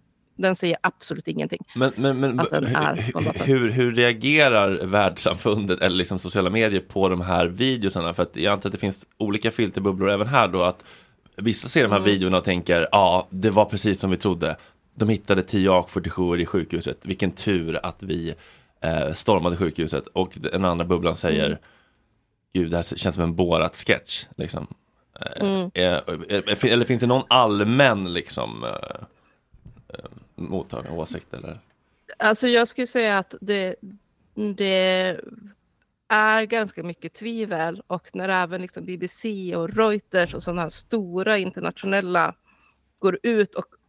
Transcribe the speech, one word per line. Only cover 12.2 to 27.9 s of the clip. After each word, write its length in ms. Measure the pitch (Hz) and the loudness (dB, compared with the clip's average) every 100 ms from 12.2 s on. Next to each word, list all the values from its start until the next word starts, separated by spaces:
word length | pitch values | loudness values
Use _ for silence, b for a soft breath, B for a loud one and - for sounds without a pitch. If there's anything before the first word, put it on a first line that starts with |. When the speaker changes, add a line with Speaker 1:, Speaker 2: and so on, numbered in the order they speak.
| 92 92 | 4 2
Speaker 2:
och 60 | |
tänker, 440 | 90 87 82 87 80 | 2 0 2 2 4
"Ja, 360 | 101 92 90 - | 4 6 4 0
det 200 | 92 107 | -2 2
var 160 | 101 104 | 4 4
precis 340 | 104 110 92 | 2 0 0
som 100 | 95 | 0
vi 80 | 90 | 0
trodde. 400 | 101 85 78 76 b b _ - | 0 0 -2 -6 b b _ -2
De 140 | 107 | 0
hittade 340 | 107 - 95 | 0 2 0
tio 280 | 90 104 95 | 2 2 4
A 80 | 92 | 4
K 60 | - | 2
fyrtiosjuor 500 | 95 87 87 90 85 | -4 -4 -2 0 0
i 60 | 82 | 0
sjukhuset. 520 | 95 80 85 71 - - | -2 -2 -4 -6 -8 -6
Vilken 260 | 92 95 | -4 -4
tur 480 | - - 92 80 80 90 | -2 -2 0 0 -4 -6
att 180 | - | -8
vi, 320 | 95 85 80 76 b b b _ | -6 -6 -6 -10 b b b _
eh, 320 | 80 80 71 | -4 -2 -2
stormade 440 | 78 - 98 87 87 | -2 2 2 2 0
sjukhuset." 500 | 87 78 78 71 - | -2 -2 -4 -4 -4
Och 260 | - 90 90 | -4 -4 -4
d-, 80 | 82 | -4
en 120 | 92 92 | 0 0
andra 200 | 85 87 | 0 0
bubblan 320 | 87 87 - | 0 0 0
säger, 280 | 87 76 76 | 0 0 0
Speaker 1:
Mm. 120 | 80 b b b b b _ _ _ _ | -2 b b b b b _ _ _ _
Speaker 2:
"Gud, 180 | 92 82 | -4 -2
det 60 | 85 | -2
här 60 | |
känns 320 | 82 - 95 82 | -4 -4 -4 0
som 80 | |
en 120 | 85 82 | -2 0
Borat-sketch", 920 | 87 82 85 - - - - - - - | 2 2 0 -2 -2 -2 -2 -12 -12 -10
liksom. 300 | - - - - _ _ _ - | -10 -8 -12 -16 _ _ _ -4
Eh, 220 | - - 202 | -2 0 0
Speaker 1:
Mm. 240 | 196 180 | 0 -2
Speaker 2:
eh, 640 | - 90 87 - 80 82 101 | 0 2 2 -2 -8 -2 -2
eh, 180 | - 104 | 0 2
fi-, 140 | 123 | 4
eller 160 | 117 117 | 4 4
finns 160 | 120 | 2
det 60 | 120 | 2
någon 160 | 131 - | 2 4
allmän, 840 | 127 117 101 104 127 135 | 4 6 2 2 4 4